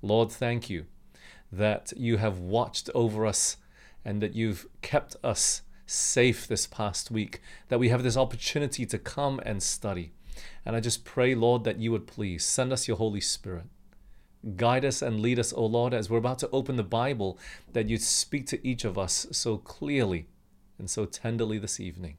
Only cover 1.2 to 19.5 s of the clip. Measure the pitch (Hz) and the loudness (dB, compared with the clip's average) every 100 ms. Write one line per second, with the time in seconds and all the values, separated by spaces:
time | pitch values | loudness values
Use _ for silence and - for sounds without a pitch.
1.2 | - - - 95 104 104 - - 117 110 | -20 -20 -12 0 2 2 -4 -4 0 2
2.2 | 110 95 90 107 120 - - 123 117 107 | 2 -2 0 2 2 -2 -4 2 2 2
3.2 | 110 98 - - - - - - - 104 | 0 2 0 -2 -12 -20 -20 -12 -6 -2
4.2 | 104 113 113 98 - - - 147 - - | -2 0 -2 -2 -8 -14 0 0 0 -6
5.2 | 131 107 - - - - - - - - | -2 0 0 0 -6 -18 -8 -2 0 4
6.2 | 127 113 - 104 - - 104 90 - 110 | 4 4 -2 -2 -4 -2 -4 -2 -4 -2
7.2 | 104 - - - - 123 123 120 123 120 | -2 -6 -16 -20 -2 2 4 4 4 4
8.2 | 127 113 - 151 143 - 120 110 - - | 2 0 -2 0 -2 -2 -4 -4 -4 -2
9.2 | 143 135 - 101 - - 107 92 80 - | -2 -2 -4 -2 -2 -2 -2 -4 -6 -12
10.2 | - - - - - 113 113 113 - - | -12 -12 -10 -10 -4 -2 0 -2 -4 2
11.2 | 127 127 113 123 113 92 113 113 - - | 4 6 6 4 2 -2 0 0 -2 -6
12.2 | 104 87 - - 127 131 - 110 110 104 | -4 -2 0 0 0 0 0 0 0 0
13.2 | - - - 87 82 - - - - - | -2 -4 -6 -8 -10 -18 -20 -20 -20 -20
14.2 | - - - 95 117 127 135 - 135 110 | -20 -14 -10 2 4 4 2 0 0 2
15.2 | 110 123 113 - 113 113 123 120 101 117 | 2 2 2 2 2 4 2 2 2 2
16.2 | 117 127 139 135 135 127 98 117 127 131 | 2 -2 0 -2 0 -2 0 2 0 0
17.2 | 98 90 - - - 120 107 113 - - | -2 -4 -12 -18 -4 -2 0 0 2 0
18.2 | - 147 127 135 131 123 113 92 95 - | 0 -4 -4 -4 -2 -2 -2 -2 0 -2
19.2 | - - - | -2 -2 0